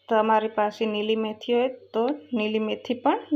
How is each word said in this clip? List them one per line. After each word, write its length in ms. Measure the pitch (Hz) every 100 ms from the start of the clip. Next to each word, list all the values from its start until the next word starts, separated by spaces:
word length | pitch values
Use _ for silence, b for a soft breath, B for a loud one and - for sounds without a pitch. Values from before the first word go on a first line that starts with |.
| -
તમારી 480 | 226 220 220 220 220
પાસે 260 | 208 - 220
નીલી 300 | 208 214 220
મેથી 320 | 214 214 - 240
હોય 140 | 254 254 -
તો 100 | 220 247 294 - 247
નીલી 300 | 214 220 214
મેથી 340 | 208 - 240
પણ 200 | 277 427 -